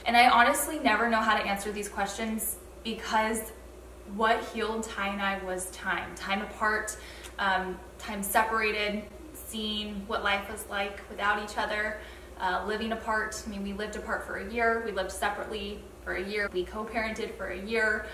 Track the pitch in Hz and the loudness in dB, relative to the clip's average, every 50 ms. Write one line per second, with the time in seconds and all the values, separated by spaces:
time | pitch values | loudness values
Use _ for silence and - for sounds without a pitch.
0 | - - 240 240 247 254 233 233 240 269 285 - - 320 320 294 269 226 214 214 | 2 6 8 10 10 10 10 10 8 8 6 4 2 0 0 2 4 4 6 6
1 | 240 233 226 220 220 220 214 - 185 196 202 202 - 214 202 208 196 - - 208 | 4 4 4 4 4 4 4 4 2 0 0 -2 -2 -4 -4 -4 -4 -4 -2 -2
2 | 196 202 - - 226 220 220 214 - - - - - - - - - 226 220 - | -2 -2 -2 -2 -2 -2 -2 -2 -2 -4 -4 -6 -10 -14 -14 -8 -6 -6 -6 -4
3 | - - 226 220 220 220 226 220 - - - - - - - - - - - - | -2 2 2 4 4 4 2 0 -2 -6 -10 -14 -16 -16 -16 -16 -16 -16 -16 -16
4 | - 208 202 202 220 220 233 226 - - - 226 214 214 226 226 220 - - 202 | -12 -6 0 4 4 4 4 4 0 -2 -4 -2 -2 0 0 -2 -4 -4 -4 -2
5 | 196 202 202 202 196 196 196 190 185 185 185 185 - - - - - 190 175 - | -2 0 0 0 0 0 0 0 -2 -2 -4 -4 -4 -6 -8 -4 -2 0 0 0
6 | - - - - - 196 196 208 214 - - - 214 214 214 214 - - - - | -2 -6 -8 -6 -2 -2 0 0 -2 -4 -2 2 2 4 4 2 0 -2 -6 -8
7 | - - - - - - - - 202 190 190 185 185 185 185 - - - - - | -10 -14 -14 -14 -14 -10 -4 0 2 4 4 4 2 -2 -4 -8 -10 -14 -14 -12
8 | - - 208 202 196 - - 226 220 220 220 214 214 214 214 208 208 208 202 214 | -8 -6 -4 -4 0 4 4 4 6 6 4 2 2 2 2 2 0 0 -2 -2
9 | 208 - - - - - - - - - - 220 214 214 214 208 208 208 208 196 | -4 -8 -12 -14 -14 -14 -14 -14 -12 -8 -6 -4 -4 -2 -2 -4 -4 -4 -6 -6
10 | 196 - 220 - 202 202 196 196 196 208 214 - - - 202 202 196 202 - - | -4 -2 -2 0 2 2 2 2 0 -4 -8 -10 -8 -4 -2 -2 -2 -2 -4 -8
11 | - - 214 196 202 208 214 214 214 214 - 233 214 208 214 208 214 214 214 214 | -12 -10 -4 0 2 2 2 2 0 -4 -2 -2 -2 0 0 -2 -2 -2 -4 -6
12 | - - - - - - - - 190 180 185 180 185 202 214 214 226 220 220 220 | -10 -12 -14 -14 -16 -14 -6 -2 0 0 0 0 0 -2 -2 -2 0 -2 -2 -2
13 | - 226 214 214 208 - - - - 220 202 196 196 202 196 196 214 208 - 202 | 0 0 0 0 0 -2 -4 -6 -8 -6 -6 -6 -4 -4 -4 -4 -4 -4 -6 -6
14 | - 226 202 - - - - 190 196 196 226 240 233 226 226 226 226 220 190 190 | -4 -4 -4 -4 -4 -4 -6 -6 -6 -4 0 2 4 4 4 2 0 -2 -2 -2
15 | 185 185 - - 214 202 - - - - 220 208 202 202 208 196 - - - - | -2 -2 -2 0 0 0 0 -2 -4 -4 -6 -6 -6 -6 -8 -10 -12 -14 -16 -10
16 | - 180 180 180 190 196 208 208 202 196 185 185 175 - - 214 220 220 226 226 | -6 -4 -4 -4 -2 -2 -2 -2 -2 0 0 -2 -2 -2 -4 -6 -6 -2 -2 -2
17 | 214 220 214 220 208 196 - - 196 185 185 196 196 214 226 220 214 214 214 220 | -2 -2 -2 -4 -4 -6 -6 -6 -6 -6 -6 -6 -4 0 2 4 4 4 2 2
18 | - - | -2 -6